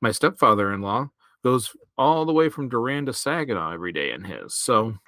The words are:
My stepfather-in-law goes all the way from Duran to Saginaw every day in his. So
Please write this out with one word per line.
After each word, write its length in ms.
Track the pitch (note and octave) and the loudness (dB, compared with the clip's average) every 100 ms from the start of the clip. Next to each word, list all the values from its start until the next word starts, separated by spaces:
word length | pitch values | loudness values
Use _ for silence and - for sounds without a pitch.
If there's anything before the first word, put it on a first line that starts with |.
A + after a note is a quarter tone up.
My 120 | A2+ | -2
stepfather-in-law 960 | G#2 D3 - B2+ G#2 G2+ G2 G2 A2 C#3 _ _ _ | 2 0 4 4 4 2 -2 -2 -2 -4 _ _ _
goes 320 | B2 B2+ A2+ - _ - | 0 2 0 -12 _ 0
all 260 | C3+ D#3+ | 2 4
the 100 | D#3+ | 2
way 160 | D#3+ D#3+ | 2 2
from 200 | D3+ C3+ | 0 -4
Duran 380 | A#2+ A#2+ C#3 C#3 | -2 -2 -2 -4
to 60 | |
Saginaw 600 | B2 - E3 C#3+ G#2 D#2+ | -4 -4 -2 -2 -4 -4
every 180 | E2 F2+ | -6 -6
day 200 | D2 C#2+ | -4 -4
in 120 | B1 | -6
his. 320 | G2 C#2+ G1+ - | -10 -12 -10 -6
So 400 | - A#2 A2+ G#2 | 0 2 0 -4